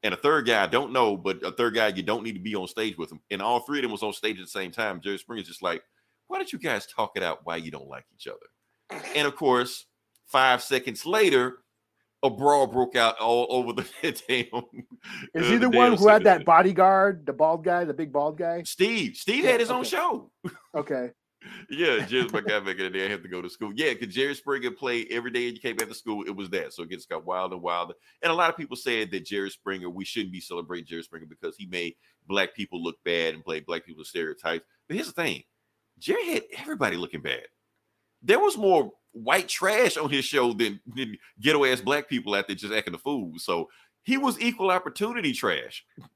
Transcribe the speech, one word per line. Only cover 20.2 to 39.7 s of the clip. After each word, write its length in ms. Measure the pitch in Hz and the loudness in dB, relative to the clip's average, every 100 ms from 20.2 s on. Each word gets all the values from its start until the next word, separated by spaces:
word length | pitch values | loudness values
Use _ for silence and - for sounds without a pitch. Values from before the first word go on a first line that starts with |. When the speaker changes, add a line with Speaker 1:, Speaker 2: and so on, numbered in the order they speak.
| - _ | -8 _
Speaker 1:
<laughs> 300 | 175 - _ | -14 -14 _
Speaker 2:
Okay. 360 | 151 139 135 123 _ _ _ - - - | -6 -4 -4 -6 _ _ _ -20 -20 -12
Speaker 1:
Yeah, 300 | 139 170 214 98 | 0 2 2 2
Jerry, 200 | 127 120 | 0 2
my 120 | 107 | -2
guy 180 | 104 107 | 0 -2
back 180 | 95 95 | -2 -4
in 60 | |
the 60 | 95 | -4
day, 140 | 95 | -2
I 60 | 95 | -2
had 120 | 101 | -4
to 60 | 90 | -8
go 140 | 90 | -10
to 80 | 90 | -10
school. 200 | - 107 | -10 -8
Yeah, 180 | 107 151 | -2 -2
'cause 160 | 110 113 | -2 -6
Jerry 260 | 95 139 | -2 -2
Springer 360 | 139 - 139 120 | -4 -4 -4 -4
played 380 | - 131 120 107 | -6 -4 -4 -4
every 200 | 117 120 | -6 -4
day 100 | 120 120 | -4 -4
you 120 | 120 | -6
came 160 | 127 117 | -6 -6
back 120 | 110 | -8
to 60 | |
school. 300 | 113 113 104 | -10 -8 -6
It 100 | 98 | -6
was 140 | 98 92 | -8 -6
that. 240 | 92 71 | -6 -6
So 120 | - | -10
it 60 | 85 | -12
just 200 | 90 - | -12 -10
got 160 | 82 80 | -10 -4
wilder 300 | 92 92 90 | -4 -4 -4
and 60 | |
wilder. 300 | 87 87 85 - _ _ | -4 -2 -4 -10 _ _
And 100 | 170 | -2
a 20 | |
lot 140 | 165 165 | 2 0
of 80 | 170 | 0
people 220 | 147 127 | -10 -8
said 320 | 135 113 104 | -4 -2 -2
that 160 | 92 78 | -6 -6
Jerry 240 | 101 98 | -6 -6
Springer, 400 | - 101 95 90 | -8 -8 -6 -8
we 160 | 87 95 | -10 -8
shouldn't 260 | - 95 | -6 -8
be 80 | 90 | -10
celebrating 460 | - 87 82 90 76 | -10 -10 -8 -12 -10
Jerry 160 | 85 | -14
Springer 240 | 82 82 80 | -14 -20 -20
because 280 | 80 85 | -12 -12
he 120 | 82 95 | -12 -10
made 300 | 90 87 - _ _ _ | -6 -6 -10 _ _ _
black 280 | 98 92 | -2 0
people 280 | - 101 87 | -4 -8 -6
look 140 | 85 - | -8 -6
bad 300 | 87 85 82 | -2 0 0
and 100 | 78 | -4
played 220 | 78 80 73 | -8 -8 -6
black 180 | 85 | -8
people 200 | - 78 | -8 -20
stereotypes. 600 | 78 87 80 73 82 82 _ _ _ | -10 -6 -6 -6 -6 -6 _ _ _
But 60 | |
here's 140 | 180 311 | -8 -8
the 100 | - | -6
thing. 200 | 160 76 _ _ _ _ _ _ | -6 -6 _ _ _ _ _ _
Jerry 260 | - 453 349 | -4 -2 -2
had 140 | 269 - - | -4 -6 -16
everybody 400 | 294 262 120 87 | -10 -4 -2 -2
looking 240 | 85 80 | -6 -8
bad. 220 | 69 62 - _ _ _ _ _ _ _ | -6 -6 -8 _ _ _ _ _ _ _
There 180 | 120 233 | 2 4
was 160 | 415 233 | 4 2
more 360 | 202 170 110 - _ | 4 4 2 -6 _
white 340 | 117 113 175 180 | -10 0 0 0
trash 500 | - 190 | -2 2